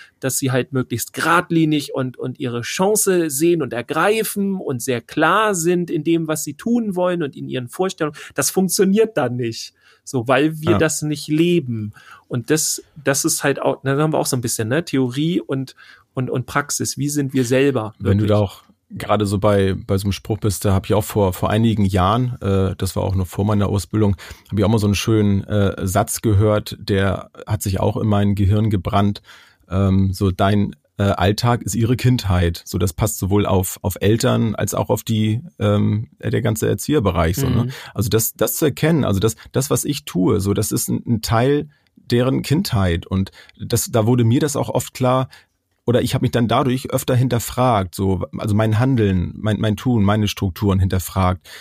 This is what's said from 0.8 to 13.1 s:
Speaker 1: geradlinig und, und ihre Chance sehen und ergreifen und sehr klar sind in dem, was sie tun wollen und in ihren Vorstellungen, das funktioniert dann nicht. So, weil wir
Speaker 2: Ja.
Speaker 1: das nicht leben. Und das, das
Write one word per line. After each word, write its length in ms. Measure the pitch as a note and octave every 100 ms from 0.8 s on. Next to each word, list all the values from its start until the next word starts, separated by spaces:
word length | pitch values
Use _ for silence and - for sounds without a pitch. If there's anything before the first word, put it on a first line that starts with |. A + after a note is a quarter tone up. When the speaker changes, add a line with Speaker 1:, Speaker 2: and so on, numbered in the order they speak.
| B2 A#2 -
Speaker 1:
geradlinig 800 | - C#3+ E3+ F3 E3 D#3 D3+ C#3
und, 240 | C3+ B2+ -
und 200 | C3 B2+
ihre 240 | C3 A#2
Chance 680 | A2 - G3+ G#3+ G3+ F3+ E3
sehen 320 | C3+ E3+ E3+
und 100 | B2+
ergreifen 840 | A2+ A#2+ D3 F#3 A3 G#3+ G3+ G3 F#3+
und 240 | - B2+
sehr 180 | C3+ A#2+
klar 560 | - - D#3+ G3 G#3+ F#3
sind 340 | E3 F3 E3+
in 140 | D#3+
dem, 240 | D3+ E3 D#3+
was 160 | D3+
sie 120 | - C#3+
tun 420 | A3+ A#3+ G#3+ F3+
wollen 260 | F3+ F3
und 140 | C#3+ C#3
in 100 | C3+
ihren 220 | C3 A#2+
Vorstellungen, 480 | - F#3 - D3+ D3 -
das 160 | - C#3
funktioniert 680 | - F#3+ - F#3+ G3+ A3 -
dann 220 | B2 B2
nicht. 360 | A#2+ A2+ - - _ _ -
So, 200 | C3 A#2+
weil 340 | C3 D#3 D#3
wir 100 | D#3
Speaker 2:
Ja. 40 | -
Speaker 1:
das 240 | D#3+ -
nicht 280 | D3+ D3 -
leben. 640 | D3+ E3+ F3 B2+ A2+ G#2 - - - -
Und 240 | B2+ A#2
das, 320 | D#3 - - - -
das 220 | C3+